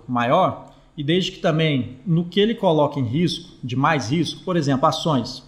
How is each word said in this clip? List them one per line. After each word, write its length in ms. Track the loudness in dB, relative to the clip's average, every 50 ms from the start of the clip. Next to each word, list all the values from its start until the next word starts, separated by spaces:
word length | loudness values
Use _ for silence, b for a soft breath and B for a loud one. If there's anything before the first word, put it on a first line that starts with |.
| -8
maior 600 | -4 -2 0 2 2 4 4 2 2 0 -6 B B B B B B B
e 60 | -6
desde 300 | -2 0 0 0 0 -2
que 80 | -6 -2
também 560 | 0 0 2 2 2 2 0 0 -2 -4 -10 -10 -2
no 180 | 0 0 0 0
que 140 | 0 0 2
ele 160 | 2 2 0
coloca 460 | 0 2 2 4 4 2 0 0 -2
em 20 | -4
risco, 500 | -2 0 0 0 0 -2 -6 -10 -18 -18 -12 -10
de 100 | -6 -2
mais 360 | 0 2 2 2 0 0 -2
risco, 320 | 0 0 0 -2 -4 -8 -6
por 120 | -2 -2
exemplo, 300 | 0 2 2 2 2 2
ações. 560 | 2 2 0 0 0 0 0 -2 -4 -10 -14 -14